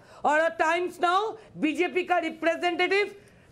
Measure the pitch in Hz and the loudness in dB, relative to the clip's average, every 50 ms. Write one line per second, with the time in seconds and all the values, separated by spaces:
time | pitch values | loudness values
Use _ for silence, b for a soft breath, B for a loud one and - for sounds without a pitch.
0 | B B B B - 262 294 311 320 330 330 330 339 311 339 349 359 339 349 - | B B B B 0 2 2 2 2 2 0 0 0 2 2 0 -2 -4 -4 -2
1 | - 339 359 381 427 440 B B B B - 170 180 311 294 269 349 349 247 359 | 0 2 2 2 0 -2 B B B B -6 -4 -2 -2 0 0 -2 0 0 -2
2 | 349 349 349 349 320 320 - - 311 330 330 285 330 349 349 311 359 339 381 403 | 0 0 0 0 0 -2 -4 -2 -2 -2 0 0 0 -2 0 0 0 2 2 0
3 | 415 381 - b b b b b b b | 0 -2 -6 b b b b b b b